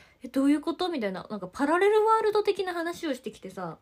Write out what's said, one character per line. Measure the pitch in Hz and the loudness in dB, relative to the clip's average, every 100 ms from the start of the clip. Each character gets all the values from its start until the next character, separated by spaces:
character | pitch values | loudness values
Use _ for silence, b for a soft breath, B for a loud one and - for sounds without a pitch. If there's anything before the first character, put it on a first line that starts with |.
| b b | b b
「え、 | - | -6
ど | 277 | 0
う | 277 | 2
い | |
う | 302 | 2
こ | 311 | -2
と？」 | 320 359 | -4 -4
み | 320 | -2
た | 202 | -4
い | |
な、 | 185 - | -6 -8
な | 214 | -10
ん | |
か | 180 | -10
パ | - 285 | -2 2
ラ | 349 | 4
レ | 403 | 6
ル | 427 427 | 6 4
ワ | 440 | 4
ー | |
ル | 440 | 4
ド | 415 | 2
的 | 415 381 | 0 0
な | 370 | -4
話 | 349 330 349 330 | -4 -6 -4 -6
を | |
し | 247 | -6
て | 220 | -8
き | - | -14
て | 190 | -14
さ、 | 190 175 156 | -10 -10 -10